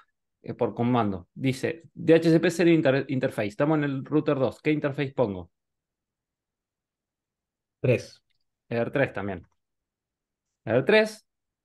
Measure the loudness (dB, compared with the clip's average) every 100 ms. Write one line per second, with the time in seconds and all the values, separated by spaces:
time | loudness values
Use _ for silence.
0 | _ _ _ _ -12 -4 -4 -2 0 2
1 | 0 -4 -12 -6 -4 -2 -4 -6 -14 -6
2 | 4 4 6 4 2 2 4 4 4 2
3 | 0 -2 -2 -2 -6 -2 0 0 -2 -6
4 | -2 -2 0 0 -2 -2 -2 -2 -2 -4
5 | -6 -2 -2 -2 -12 _ _ _ _ _
6 | _ _ _ _ _ _ _ _ _ _
7 | _ _ _ _ _ _ _ _ 0 0
8 | -2 -20 _ _ _ _ -8 -4 -2 -2
9 | -2 -4 -8 -10 -14 _ _ _ _ _
10 | _ _ _ _ _ _ -2 -2 2 2
11 | 2 -6 _ _ _ _